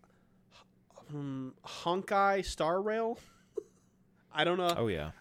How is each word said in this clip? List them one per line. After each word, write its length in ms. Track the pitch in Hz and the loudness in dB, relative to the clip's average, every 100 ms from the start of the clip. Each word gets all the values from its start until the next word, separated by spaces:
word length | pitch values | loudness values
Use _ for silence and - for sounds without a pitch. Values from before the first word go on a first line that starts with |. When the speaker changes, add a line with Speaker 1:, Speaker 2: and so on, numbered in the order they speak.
| _ _ _ _ _ - - _ _ - - | _ _ _ _ _ -20 -20 _ _ -20 -12
Speaker 1:
um, 440 | 147 143 135 131 - | -8 -8 -8 -10 -12
Honkai 800 | - - 170 180 190 196 196 196 | -14 -6 0 0 2 4 4 4
Star 360 | 185 - 160 185 | 0 0 2 2
Rail. 360 | 208 220 226 233 - - _ - - _ | 0 0 -2 -4 -12 -20 _ -10 -10 _
<laughs> 560 | _ _ _ _ _ | _ _ _ _ _
I 120 | 151 | 0
don't 140 | 160 180 | 2 2
know. 160 | 175 170 | 2 2
Speaker 2:
Oh, 100 | 113 | 0
yeah. 220 | 85 76 - | 0 -4 -8